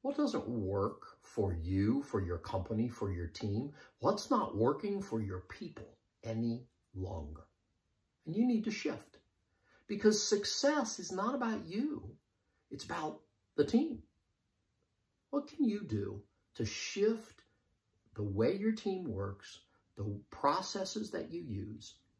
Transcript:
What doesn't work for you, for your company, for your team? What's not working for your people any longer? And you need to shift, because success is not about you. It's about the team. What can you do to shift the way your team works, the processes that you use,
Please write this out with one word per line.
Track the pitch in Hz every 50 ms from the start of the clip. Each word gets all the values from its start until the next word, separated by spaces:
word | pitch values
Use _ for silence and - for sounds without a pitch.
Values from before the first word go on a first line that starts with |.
What | _ 262 285
doesn't | - 294 254 - 156 - -
work | 120 117 101 95 98 101 98 107 - - - - - _
for | _ - - - 104 92 87
you, | 82 80 87 95 95 101 107 120 139 139
for | - - 107 95
your | 87 87 85
company, | - - - 95 90 - 117 107 117 123
for | 117 - 113 98 90
your | 85 87
team? | 82 - - - 107 101 107 131 147 147 - - - _ _
What's | - 156 208 208 - -
not | - 220 - - -
working | 101 113 127 147 147 - 202 202 196 196
for | - - 113
your | 107 101 95 92 - -
people | - - - 170 - - 104 - - _ _ _ _ _ -
any | 117 113 113 117 117 117 123 127 - _ _ _ _ _
longer? | 95 92 90 85 85 73 73 78 73 73 _ _ _ _ _ _ _ _ _ _ _ _ _ _ _ _
And | - 160
you | 202 240
need | 254 240 214 -
to | 226
shift, | - - - 151 - - - - _ - _ _ _ _ _ _ _ _ _ _ _ _ _ _
because | 208 202 - 214 214 208 -
success | - 214 202 202 - - - - 277 302 294 262 220 - -
is | 180 160 185
not | 185 202 226 269
about | 277 247 226 220 196 165
you. | 160 175 214 262 311 285 - - - - - _ _ _ _ _ _ _ _ _ _
It's | - - -
about | - - 170 156 151 - - _ _ _ _ _ _ _
the | - 143
team. | - - 233 311 330 247 - - _ _ _ _ _ _ _ _ _ _ _ _ _ _ _ _ _ _ _ _ _ _ _ _ _
What | - 285 285 -
can | - - 294
you | 226 202 208 -
do | 160 110 104 95 98 98 104 - _ _ _ _ _ _
to | - 117
shift | 101 - - - - - 196 196 220 226 220 220 - - _ _ _ _ _ _ _ _ _ _ _ _ _ _ _ -
the | - 104
way | 101 95 101 110 143 185
your | 196 202 220 220
team | 220 - 208 190 185 185
works, | 139 104 95 98 98 98 - - - - - _ _ _ _ _ _ _
the | - 104 104 101 104 - _
processes | - - - 139 151 180 190 - - 202 185 - - 220 214 -
that | - 175 160 160 165
you | 170 175
use, | 139 104 98 95 107 110 113 - - - _ _ _ _ _